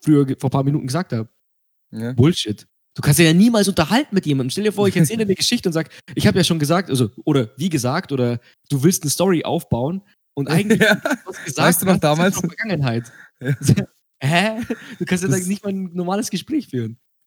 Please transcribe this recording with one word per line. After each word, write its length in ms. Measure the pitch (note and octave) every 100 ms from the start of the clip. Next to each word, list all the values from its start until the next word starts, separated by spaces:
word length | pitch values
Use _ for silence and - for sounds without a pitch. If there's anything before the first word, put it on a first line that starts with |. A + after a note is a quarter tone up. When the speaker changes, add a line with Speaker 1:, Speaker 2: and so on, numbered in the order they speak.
Speaker 1:
früher 220 | - D3
ge-, 120 | C3+ C3+
vor 100 | C3+
ein 40 |
paar 120 | C#3
Minuten 220 | C3+ C#3+ C3
gesagt 260 | D3 F3+
hab. 160 | A#2+ A2+ _ _ _ _ _ _
Speaker 2:
Ja. 220 | A2+ A#2
Speaker 1:
Bullshit. 520 | B2 C#3 F3 A2 G2+ - _ _
Du 80 | -
kannst 160 | - D3
dich 80 | E3
ja 80 |
niemals 340 | E3 A3+ A#3 G3
unterhalten 460 | F3+ D3+ A3 D4+
mit 100 | F#3+
jemandem. 260 | D3+ C#3 C3
Stell 140 | -
dir 80 | G#3+
vor, 160 | F#3+ G3+
ich 80 | -
erzähle 220 | E3 A3+
Speaker 2:
<laughs> 60 |
Speaker 1:
dir 0 |
eine 100 | G#3
Geschichte 340 | F#3 - A#3+ F#3
und 60 |
sag, 160 | D#3+ D#3+ - -
„Ich 120 | C#3 G3+
hab 80 |
ja 80 | F#3+
schon 140 | E3+ E3
gesagt“, 300 | C#3+ E3+ -
also, 220 | C3 A2+ -
oder 260 | - C#3+ A2 -
wie 100 | F3+
gesagt, 440 | D#3+ B2 D3+ -
oder 280 | C3+ B2 A#2+ - _ _
du 120 | C#3+
willst 200 | C#3+ F#3+
eine 80 | C#3+
Story 320 | - F3+ E3+
aufbauen 560 | - D3+ - A#2 C3 F#3+ - _ _
und 140 | - C#3
Speaker 2:
<laughs> 0 |
Speaker 1:
eigentlich 320 | D#3+ G#3 A3
Speaker 2:
Ja. 200 | G#3+ G3+ - D4 -
Speaker 1:
was 100 | F#3+
gesagt 140 | - D3+ E3
Speaker 2:
Weißt 140 | F3+
du 40 | F#3
noch 60 |
Speaker 1:
hast, 40 | F3
ist 60 |
Speaker 2:
damals? 300 | D3+ D3+ F3+ G3
Speaker 1:
schon 80 | F3
Vergangenheit. 600 | - A3 E3+ C3+ A#2 A#2 - - _
Speaker 2:
Ja. 460 | B2+ C3+ C#3+ - F#3+ _ _ _
Speaker 1:
<laughs> 20 |
Hä? 380 | C3 E3+ G#3 A3 A#3 A#3 - -
Du 60 |
kannst 200 | F3+ F3+
ja 40 | F#3
Speaker 2:
Das 120 | F#3+
Speaker 1:
dann 80 | F3+
nicht 160 | G3+
mal 60 | G#3
ein 200 | G3 F#3
normales 380 | F3 F3 G3+ G#3+
Gespräch 380 | F#3 - D4+ -
führen. 280 | B2+ A2+ A2+ _ _